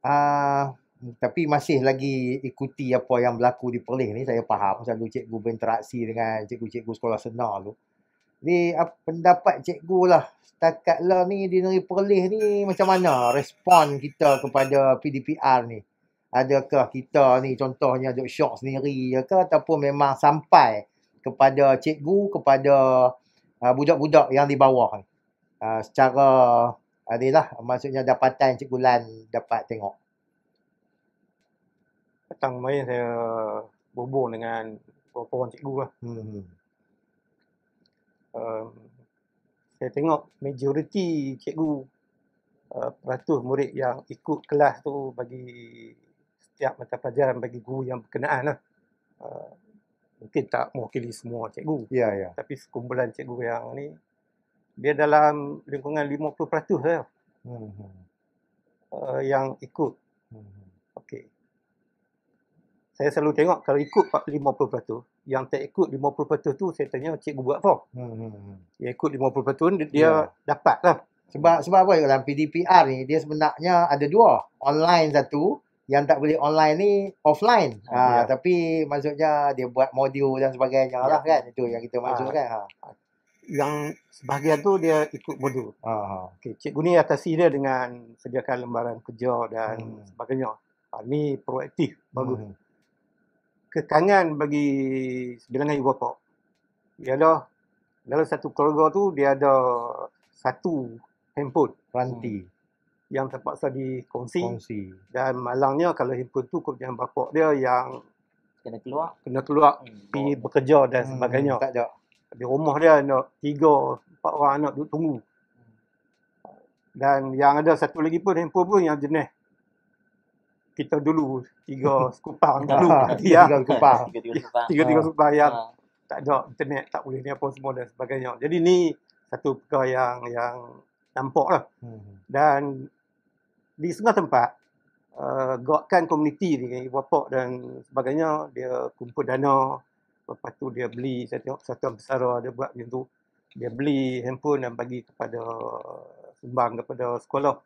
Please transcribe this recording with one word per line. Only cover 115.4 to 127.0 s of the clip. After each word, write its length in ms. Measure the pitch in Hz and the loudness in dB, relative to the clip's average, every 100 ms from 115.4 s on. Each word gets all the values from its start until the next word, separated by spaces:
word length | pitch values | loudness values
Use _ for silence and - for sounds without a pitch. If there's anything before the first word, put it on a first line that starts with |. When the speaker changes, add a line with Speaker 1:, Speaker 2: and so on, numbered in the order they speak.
| _ _ _ _ _ _ _ _ _ _ - - _ _ _ | _ _ _ _ _ _ _ _ _ _ -20 -20 _ _ _
Speaker 2:
Dan 480 | - 135 139 135 131 | -4 0 0 -2 2
yang 240 | 143 147 | 4 4
ada 160 | 156 151 | 2 2
satu 240 | 156 - | 0 -2
lagi 160 | 156 165 | -2 0
pun 160 | 190 | 0
handphone 320 | 170 165 185 175 | -2 0 0 2
pun 160 | 202 | 2
yang 160 | 170 151 | 2 0
jenis 320 | 143 156 131 _ _ _ _ _ _ _ _ _ _ _ _ _ _ - | -2 -2 -4 _ _ _ _ _ _ _ _ _ _ _ _ _ _ -12
kita 160 | 143 151 | -4 -2
dulu, 400 | 143 160 139 131 123 _ - | 0 0 -2 -6 -10 _ -16
tiga 400 | 135 143 135 127 | -4 0 2 0
Speaker 1:
<laughs> 80 | - | -4
Speaker 2:
sekupang 480 | - - 156 139 | -16 0 0 2
Speaker 3:
Ah, 160 | 143 139 | 0 2
Speaker 2:
dulu. 100 | 175 151 131 104 | 4 4 4 0
Speaker 1:
Tiga 320 | 196 165 165 | 4 8 8
Speaker 2:
Ya. 80 | 143 | 6
Speaker 1:
sekupang. 400 | 131 131 143 120 123 | 2 4 4 4 0
Speaker 3:
Tiga-tiga 260 | 117 117 117 | -10 -8 -8
sekupang. 280 | - - 165 | -4 -4 -2
Speaker 2:
Tiga-tiga 280 | 151 139 156 | 0 4 2
Speaker 1:
Ah. 40 | |
Speaker 2:
sekupang 280 | 160 156 151 147 | 2 2 4 6
yang 160 | 147 | 4
Speaker 3:
Ah. 180 | 120 113 _ _ _ _ | 2 -10 _ _ _ _
Speaker 2:
tak 100 | 143 | -8
ada 120 | 139 135 - | -2 -2 -2
internet, 360 | 120 143 139 - | -8 -6 -6 -6
tak 140 | 151 | -10